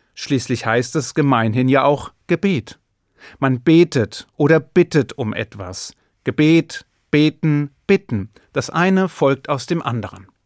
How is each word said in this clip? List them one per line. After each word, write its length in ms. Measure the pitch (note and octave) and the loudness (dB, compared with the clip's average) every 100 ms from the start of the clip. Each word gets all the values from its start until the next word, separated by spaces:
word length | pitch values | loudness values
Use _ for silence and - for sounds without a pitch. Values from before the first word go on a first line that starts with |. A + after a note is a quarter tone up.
| _ | _
Schließlich 520 | - - C3+ - A#2+ A#2 | -18 -4 -4 -2 -4 -2
heißt 300 | A#2 A#2+ D#3+ | -2 -2 -6
es 180 | B2+ | -4
gemeinhin 540 | - C#3+ B2 A2+ A#2 B2+ | -2 0 2 2 0 2
ja 160 | C3+ | 2
auch 260 | C3+ C#3+ - - - | 2 0 -6 -16 -4
Gebet. 540 | E3+ G3 D#3 - - _ _ _ _ - - | -2 0 -2 -6 -16 _ _ _ _ -20 -4
Man 220 | C3+ B2+ | -2 0
betet 640 | E3 E3 F3 C3+ G#2 - - - | 4 4 4 2 -4 -6 -14 -2
oder 220 | D3 D#3+ | 2 2
bittet 580 | D#3 F3+ F3 D#3 B2 - | 2 2 2 0 -2 -4
um 160 | G#2+ | -6
etwas. 640 | - G#2+ G2+ F#2 G2 - - _ _ | -6 -10 -12 -14 -14 -14 -18 _ _
Gebet, 600 | - - D3+ E3 D#3+ - - _ _ | -6 2 4 4 2 -8 -18 _ _
beten, 600 | D3 D3+ - D#3+ D3 C#3+ _ - | 0 0 0 0 0 -2 _ -2
bitten. 440 | G3 - A2 F#2+ _ _ | -2 -2 -6 -6 _ _
Das 180 | C#3 - | -8 -6
eine 380 | D#3+ F#3 F#3+ F#3 | -2 0 0 -2
folgt 400 | - C#3 C#3 - | 0 0 0 -4
aus 180 | C#3 - | -6 -4
dem 160 | E3+ | -4
anderen. 460 | B2 A#2 G#2 F#2+ F#2+ _ | -4 -6 -8 -14 -20 _